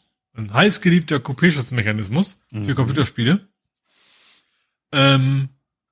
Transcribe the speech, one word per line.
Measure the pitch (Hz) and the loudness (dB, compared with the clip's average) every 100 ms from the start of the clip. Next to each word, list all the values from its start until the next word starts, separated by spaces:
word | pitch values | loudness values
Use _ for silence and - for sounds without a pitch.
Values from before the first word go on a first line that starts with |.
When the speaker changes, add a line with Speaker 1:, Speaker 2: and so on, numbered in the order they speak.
| _ _ _ | _ _ _
Speaker 1:
Ein | 113 107 | -12 -4
heißgeliebter | 113 202 - 175 175 165 143 | 2 2 2 2 2 2 -4
Kopierschutzmechanismus | - 131 175 147 120 123 104 107 95 135 202 - _ | -4 0 0 0 -4 -4 -4 -4 -4 -2 -4 -6 _
für | 107 | -8
Speaker 2:
Mhm. | 101 127 | -4 -2
Speaker 1:
Computerspiele. | - 147 131 - 117 196 - _ _ _ _ _ _ _ _ _ _ _ _ _ - | -2 0 -2 0 0 0 -2 _ _ _ _ _ _ _ _ _ _ _ _ _ -6
Ähm, | 143 139 135 131 135 135 _ _ _ _ | 2 4 4 2 0 -2 _ _ _ _